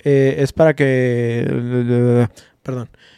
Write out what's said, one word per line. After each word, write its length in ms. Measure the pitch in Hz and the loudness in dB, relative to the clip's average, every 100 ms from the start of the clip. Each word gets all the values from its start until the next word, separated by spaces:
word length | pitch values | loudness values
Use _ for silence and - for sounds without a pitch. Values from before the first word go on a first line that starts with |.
eh, 320 | - 139 135 - | 0 2 2 0
es 120 | 139 | -2
para 240 | - 160 143 | 2 2 2
que, 1500 | 139 131 127 120 120 117 120 127 120 123 120 120 123 120 117 - - _ | 0 0 0 -2 -2 -2 -4 -4 -4 -4 0 0 2 2 0 -4 -20 _
perdón. 260 | - 127 113 _ _ | -12 -12 -12 _ _